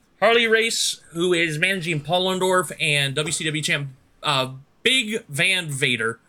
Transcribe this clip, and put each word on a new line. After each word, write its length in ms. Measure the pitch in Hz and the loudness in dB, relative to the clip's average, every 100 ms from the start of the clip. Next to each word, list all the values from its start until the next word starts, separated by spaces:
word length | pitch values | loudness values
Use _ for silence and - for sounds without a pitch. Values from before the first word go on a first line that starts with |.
| _ - | _ 0
Harley 300 | 208 233 226 | 4 4 4
Race, 520 | 220 226 - - - - | 2 2 0 -2 -4 -8
who 240 | 165 180 | -2 0
is 240 | 175 165 151 | 2 0 0
managing 420 | 185 196 160 156 | 0 0 -2 -4
Paul 260 | 143 180 185 | 0 0 0
Orndorff 460 | 185 185 185 170 - | 0 2 2 0 -2
and 340 | 156 147 139 | 0 0 0
W 160 | 135 156 | -2 -4
C 140 | - | -2
W 180 | 160 156 | -2 -2
champ, 280 | 151 160 139 - _ _ | -2 -2 -4 -12 _ _
uh, 300 | - 135 131 131 - _ | -2 0 -2 -6 -20 _
Big 400 | 233 262 214 220 - | 0 2 0 -4 -6
Van 400 | 143 180 190 165 | -2 0 0 -2
Vader. 500 | 139 139 120 113 113 | -2 0 0 -2 -6